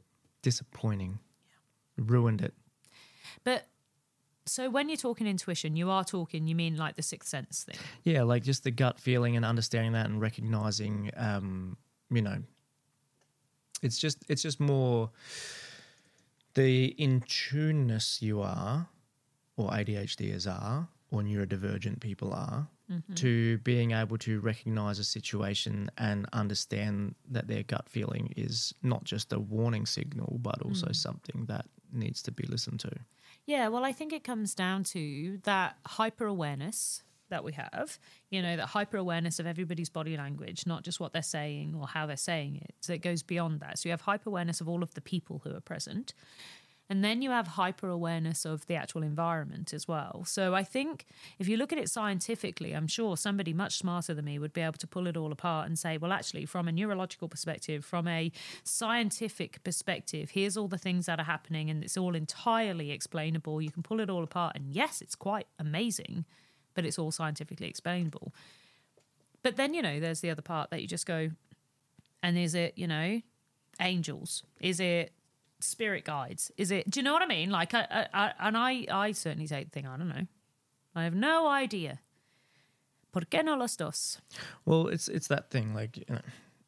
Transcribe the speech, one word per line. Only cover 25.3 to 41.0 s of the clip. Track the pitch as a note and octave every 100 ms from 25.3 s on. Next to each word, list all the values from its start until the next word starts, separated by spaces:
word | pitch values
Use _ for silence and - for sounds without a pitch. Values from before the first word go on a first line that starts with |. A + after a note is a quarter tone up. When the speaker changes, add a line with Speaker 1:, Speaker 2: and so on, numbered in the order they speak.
| G2+ G2 G2+ - G#2 G2+ -
Speaker 1:
and | A2 G#2 G2+
understand | A#2 G#2 G2+ - G#2 G#2+ G2+ G2+ - -
that | A#2+ A2+
their | G#2+
gut | G#2 - -
feeling | A#2 G#2 - - -
is | - A2+ - -
not | B2+ - -
just | A2 -
a | G#2+
warning | G#2 G#2+ A#2 A2 A2+
signal, | - - - - B2
but | A2+ -
also | - - E3+
Speaker 2:
Mm. | -
Speaker 1:
something | - - - - A2+
that | G#2+ - _ -
needs | B2 A2 -
to | -
be | A#2
listened | - A#2+ - -
to. | - - - _ - - -
Speaker 2:
Yeah, | D4 A3
well, | A#3 C4+
I |
think | B3+ D#4
it | D4+ -
comes | A#3 G#3
down | - F#3 F#3+
to | F#3 F3+ D3+ C#3+ E3+ G3
that | G#3 G3 F3+ - -
hyper-awareness | - A3 A3 A3 F#3+ D3 C#3 D#3 - - - - _ -
that | E3+ C#3
we |
have, | C#3+ - - D#4 - - - _
you | F#3+
know, | F3 E3+
that | -
hyper-awareness | G#3 G#3 G#3 F3+ E3+ E3 D#3
of | E3
everybody's | E3 F3 E3+ E3
body | E3 D#3 D#3
language, | C#3 D3 - E3 F3
not | E3
just | E3
what | -